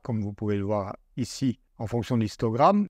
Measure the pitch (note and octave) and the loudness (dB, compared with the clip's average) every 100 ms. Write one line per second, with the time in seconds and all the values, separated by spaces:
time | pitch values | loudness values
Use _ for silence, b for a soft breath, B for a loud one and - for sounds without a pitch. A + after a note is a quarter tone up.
0 | - A2+ G2+ G2+ G#2 G2+ G2 G#2 G2 - | -4 -4 -4 -4 -2 0 0 -2 -4 -8
1 | _ - A#2+ - C3+ A2 _ - A2 A#2+ | _ -8 -6 -2 -2 -2 _ -10 -4 -4
2 | G#2 A#2+ G#2+ - A#2 A2+ D#3 G#3 G3+ | 0 0 0 0 -2 4 6 4 0